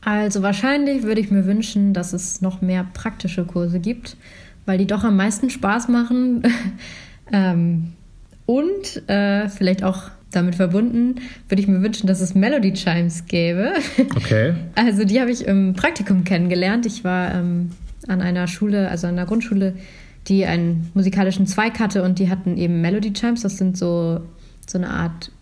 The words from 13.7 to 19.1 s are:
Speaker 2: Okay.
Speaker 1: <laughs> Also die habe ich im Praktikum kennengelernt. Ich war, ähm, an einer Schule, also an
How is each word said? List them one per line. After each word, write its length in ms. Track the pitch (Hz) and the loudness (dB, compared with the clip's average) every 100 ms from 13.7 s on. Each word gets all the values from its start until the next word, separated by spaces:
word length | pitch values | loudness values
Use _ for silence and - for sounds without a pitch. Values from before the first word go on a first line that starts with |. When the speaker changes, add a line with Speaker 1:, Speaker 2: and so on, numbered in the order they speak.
| 339 - - 214 - | 0 -2 0 0 0
Speaker 2:
Okay. 380 | - 110 120 170 | 2 2 4 0
Speaker 1:
<laughs> 100 | - | -2
Also 300 | - 240 202 | 2 2 4
die 160 | 208 220 | 2 2
habe 100 | 247 | 2
ich 140 | 247 - | -2 2
im 280 | 196 190 | 2 2
Praktikum 500 | 185 - 330 202 190 | 2 0 -2 0 2
kennengelernt. 640 | 175 185 175 175 185 226 233 | 2 2 2 2 2 0 -2
Ich 180 | 202 | -4
war, 280 | 180 185 180 | -2 -2 0
ähm, 360 | 180 175 175 175 170 - - - | -2 -2 -2 -4 -8 -14 -14 -4
an 120 | 185 | -2
einer 280 | 180 180 180 | 0 -2 -2
Schule, 400 | 175 208 202 190 | -2 0 0 0
also 180 | 170 | -2
an 100 | 175 | -2